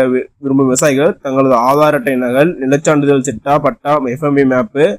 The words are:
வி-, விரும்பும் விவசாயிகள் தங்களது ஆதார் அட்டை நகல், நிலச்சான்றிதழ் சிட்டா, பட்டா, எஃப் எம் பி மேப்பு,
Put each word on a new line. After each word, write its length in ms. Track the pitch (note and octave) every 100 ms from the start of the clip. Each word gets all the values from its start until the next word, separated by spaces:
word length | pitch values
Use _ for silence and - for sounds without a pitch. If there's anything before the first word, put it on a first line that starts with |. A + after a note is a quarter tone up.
| C3
வி-, 160 | B2+ - _
விரும்பும் 240 | C#3 C3+ C3
விவசாயிகள் 440 | B2+ D#3 C3+ E3 -
தங்களது 320 | C#3 C3+ C3+ A#2+ B2
ஆதார் 260 | D3 D3+ D3
அட்டை 160 | A#2+ B2+ B2
நகல், 260 | B2+ E3 C#3+
நிலச்சான்றிதழ் 640 | C3 C#3+ D#3+ D3 C#3+ C#3 C3
சிட்டா, 260 | A2 C#3 D3 C3
பட்டா, 260 | A#2 C#3 D3 C3 C3
எஃப் 100 | D3
எம் 100 | C#3+
பி 40 | C3+
மேப்பு, 320 | B2+ A2+ C#3 F3